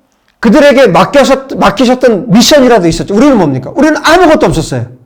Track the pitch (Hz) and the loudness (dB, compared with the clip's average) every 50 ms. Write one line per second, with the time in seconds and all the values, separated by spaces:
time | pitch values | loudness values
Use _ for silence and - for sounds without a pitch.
0 | _ _ _ _ _ _ _ _ - 233 202 302 269 285 262 247 269 214 170 165 | _ _ _ _ _ _ _ _ -2 0 2 4 4 4 4 2 2 2 2 0
1 | 185 - - 285 262 214 269 254 - - - 185 - 196 - - 262 226 254 254 | 0 0 0 0 2 2 0 -2 -4 -8 -6 -4 -4 -2 -2 0 0 0 0 0
2 | 269 254 226 185 - - 180 233 226 - 311 294 254 254 240 220 175 165 165 - | 0 0 0 -2 -2 0 0 2 2 2 2 2 4 2 2 2 0 -2 -4 -4
3 | 156 - 196 208 254 294 269 220 180 147 135 131 - - - - 269 311 302 294 | -6 -4 -2 0 2 2 2 2 0 -2 -4 -6 -8 -8 -4 -2 -2 0 -2 -2
4 | - 294 311 359 370 311 311 - 277 196 143 156 156 - 147 123 113 - - - | -2 0 0 2 2 2 0 0 0 -2 -2 -4 -6 -6 -6 -8 -8 -10 -14 -20
5 | _ | _